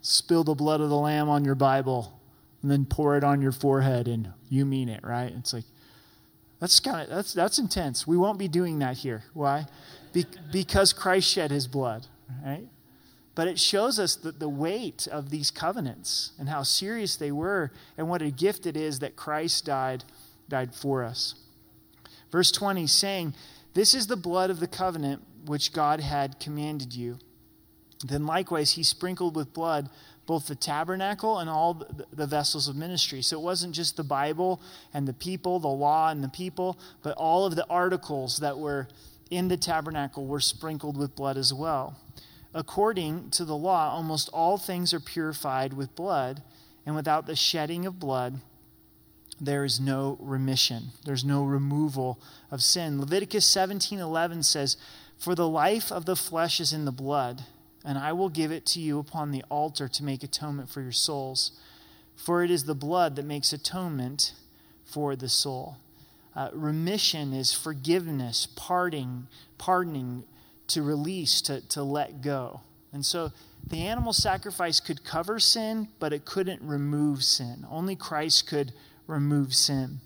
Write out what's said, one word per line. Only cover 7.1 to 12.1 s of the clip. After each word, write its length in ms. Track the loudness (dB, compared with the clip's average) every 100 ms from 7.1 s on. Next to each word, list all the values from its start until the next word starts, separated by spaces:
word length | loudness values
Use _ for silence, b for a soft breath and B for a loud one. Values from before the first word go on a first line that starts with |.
| -4 -2
that's 280 | 2 2 2
intense. 480 | 0 0 -2 -4 2
We 80 | 4
won't 240 | 4 2
be 80 | 0
doing 320 | 2 2 0
that 160 | 0 -2
here. 260 | -4 -6 -8
Why? 320 | -2 0 0 -4 B B B B
Be-, 140 | -2 -2 -6 -4
because 400 | -2 2 6 6
Christ 380 | 4 4 4 4
shed 220 | 2 2
his 160 | 0 0
blood, 380 | -2 -2 -4 -10